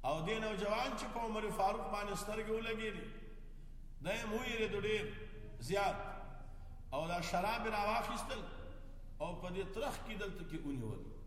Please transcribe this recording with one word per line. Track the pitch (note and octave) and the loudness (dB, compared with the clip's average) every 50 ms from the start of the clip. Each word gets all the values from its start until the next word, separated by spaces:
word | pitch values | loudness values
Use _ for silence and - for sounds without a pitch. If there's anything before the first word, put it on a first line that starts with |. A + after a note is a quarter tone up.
| - | 2
او | C3+ D3 D#3+ E3 | 2 2 2 4
دې | F#3+ A3 A3 | 2 2 2
نوجوان | A3 A3 G#3 F3+ G3+ G#3 G#3+ A#3 B3+ C#4 B3+ A3 | 2 2 2 2 4 4 4 4 4 2 0 -2
چې | C4+ A3+ - | -2 -2 0
په | A#3 | 0
عمر | A#3 A3+ A3 G#3+ G#3+ G#3 | 0 2 2 2 2 0
فاروق | F#3+ - F#3+ G3 G#3 A3+ - - G3 | 4 4 6 4 6 4 0 0 0
باندې | G#3 G#3 G#3 F#3+ | 0 0 0 0
سترګې | - - - G#3+ A3 A3 G#3+ | -2 0 0 -2 -2 0 2
ولګېدې، | A3 A3+ A3+ A3+ A3+ G#3+ A3 G#3+ G3 E3+ - - - - - - - - - - - - - - - - - - - - C3 | 0 0 2 0 0 0 0 -2 -2 -4 -6 -6 -8 -8 -8 -8 -8 -8 -8 -8 -8 -10 -10 -10 -10 -10 -10 -10 -8 -4 -2
دی | E3+ | 0
یې | G#3 A#3 A#3 | 0 0 0
وویرېدو | A3 G#3+ A3+ B3 A3+ A#3 A3+ A3 G#3 - G3+ | 0 0 0 2 0 2 2 2 4 2 2
ډېر | F#3+ G#3 G#3+ G#3+ - - - - - - - - - - - - | 2 4 2 2 2 0 -4 -6 -6 -6 -8 -8 -8 -8 -6 -6
زیات. | - - F#3 G3+ G3+ F#3 - - - - - - - - - - - - - - - - - - - - - | 0 4 4 6 6 6 4 4 -2 -4 -4 -6 -6 -6 -8 -8 -8 -8 -8 -8 -8 -8 -8 -8 -6 -2 0
او | D3+ D#3+ E3 | 0 0 2
دا | F3 F3 | 0 0
شراب | E3 - - F3 F#3 G#3 A#3 A#3 A3 | 2 4 4 4 4 4 2 2 2
یې | A3 | 2
راواخیستل. | G#3+ G#3 G#3 G#3 A3 A#3 - - B3+ A3 - - C4+ G#3+ - - - - - - - - - - - - - - - - | 2 4 4 4 4 4 2 2 -2 -2 -2 -2 -2 -4 -4 -6 -6 -6 -6 -6 -8 -8 -8 -8 -8 -8 -8 -8 -4 -4
او | D3+ E3+ F3 D#3 | -2 -2 -2 -2
په | E3+ F3+ | -2 -2
دې | F3+ F#3+ F#3+ - G3 | -2 -2 -2 -2 -2
ترخ | A3+ C#4 C#4+ - - - | 0 0 0 0 -2 -4
کې | A3+ A3 F#3+ | -4 -2 -2
دلته | G#3 G3 E3+ - E3+ | -2 -2 -2 -4 -4
کې | - D#3 D#3+ C#3+ | -4 -4 -2 -2
ونیول | C#3+ C#3 B2+ A2+ A2 - - - - - - - | 0 0 0 0 -2 -2 -4 -6 -6 -8 -8 -10